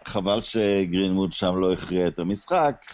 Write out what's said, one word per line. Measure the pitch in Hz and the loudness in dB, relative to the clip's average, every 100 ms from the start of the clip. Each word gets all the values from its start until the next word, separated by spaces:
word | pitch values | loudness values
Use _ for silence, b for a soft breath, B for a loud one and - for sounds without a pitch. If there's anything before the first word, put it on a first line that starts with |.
חבל | - 107 95 104 | -6 -4 0 0
שגרינווד | 104 113 101 98 92 90 95 95 95 | -2 0 2 2 2 0 2 2 0
שם | - 92 92 | 0 0 2
לא | 92 | 2
הכריע | 90 - 90 87 | 0 -2 0 0
את | 82 | 0
המשחק. | 87 101 - 180 151 123 - | -4 -4 0 2 2 0 -8